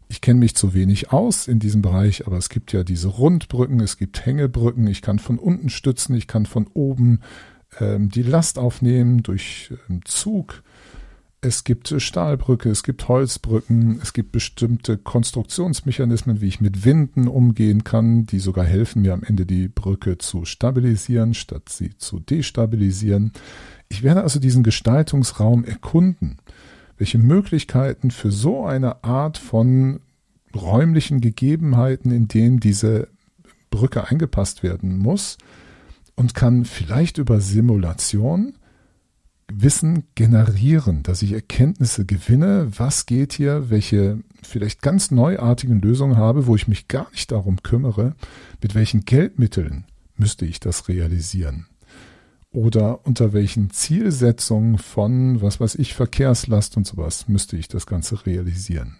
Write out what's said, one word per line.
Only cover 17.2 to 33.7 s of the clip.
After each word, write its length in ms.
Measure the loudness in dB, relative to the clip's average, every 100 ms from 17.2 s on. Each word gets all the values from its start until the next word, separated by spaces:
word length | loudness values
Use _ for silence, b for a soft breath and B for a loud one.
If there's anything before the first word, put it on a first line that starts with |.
| 0
umgehen 560 | 4 4 4 2 2
kann, 420 | 2 2 4 2 2
die 140 | -2
sogar 260 | -2 0 2
helfen, 380 | 2 0 0
mir 100 | 0
am 100 | 0
Ende 220 | -2 -2 0
die 220 | -2 -2
Brücke 500 | -4 -4 -2 -4 -6
zu 280 | -6 -8 -8
stabilisieren, 880 | -4 -2 2 2 0 0 0 0
statt 360 | -2 -6 -12 -12
sie 260 | -10 -10 -10
zu 220 | -12 -10
destabilisieren. 1120 | -4 -4 -2 -2 0 2 0 0 0 2 0 -4 B B B B B
Ich 160 | -2
werde 200 | 2 2
also 160 | 2 0
diesen 240 | 2 4
Gestaltungsraum 1000 | 4 2 2 2 2 0 -2 0 2 2
erkunden, 760 | 0 -8 0 2 2 0 -6 -8 -20 B B B B B
welche 220 | -2 4
Möglichkeiten 920 | 4 4 2 -4 -2 -2 -2 -2 -4
für 200 | -2 -4
so 340 | 0 -2 -2 -4
eine 380 | -2 -4 -4
Art 340 | -4 -2 -2 -6
von 600 | -2 2 4 4 2 -2 _ _ _ _ _ -8
räumlichen 640 | 0 2 4 2 0 0
Gegebenheiten, 920 | 0 0 -2 0 2 2 2 0 0
in 160 | 0 0
denen 320 | 2 4 4
diese 480 | 2 2 0 0 -4 _ _ _ _ _
Brücke 380 | -8